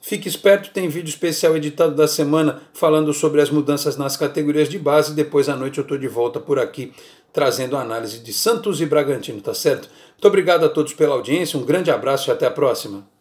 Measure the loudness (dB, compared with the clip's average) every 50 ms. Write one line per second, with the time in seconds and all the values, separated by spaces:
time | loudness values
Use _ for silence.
0 | -8 -8 -8 -6 -6 -8 -10 0 4 6 6 6 4 -4 _ -6 -4 -4 -4 -6
1 | -6 -8 -8 -4 -2 -2 -2 2 2 2 2 2 0 -4 0 2 2 2 4 2
2 | 2 2 2 0 0 2 2 2 2 2 0 -4 -14 _ _ 0 2 4 4 4
3 | 2 2 0 0 0 2 4 4 2 4 2 0 2 2 0 0 0 -4 -4 -2
4 | -4 -6 -4 -2 -4 -2 -2 -2 -2 0 2 2 0 0 -2 -4 -2 2 4 4
5 | 4 2 0 -2 -2 0 2 0 2 2 0 -4 -4 -6 -6 -6 -6 -4 -6 -6
6 | -6 -6 -2 -2 -2 -2 -2 -6 -4 -2 0 0 0 -2 -4 -10 -12 -12 -14 -20
7 | -20 -20 -20 _ _ _ _ 0 0 0 0 -2 -4 -4 -4 -4 -4 -4 -6 -6
8 | -6 -8 -12 -12 -14 -10 -6 -2 0 0 0 0 0 -4 -2 -2 -2 2 2 2
9 | 2 2 -2 -4 -6 -10 -12 -10 -8 -8 -8 -2 0 0 0 0 -4 -16 _ -20
10 | -20 -20 _ _ 2 4 4 4 4 4 4 4 4 2 2 2 -2 -2 0 0
11 | 0 2 2 -2 -2 -2 -2 -2 -2 -2 -4 -6 -2 0 0 0 2 0 0 0
12 | 0 -2 -2 -2 0 -2 -2 0 0 -2 0 2 0 0 0 0 -4 -10 -12 -14
13 | -16 _ _ _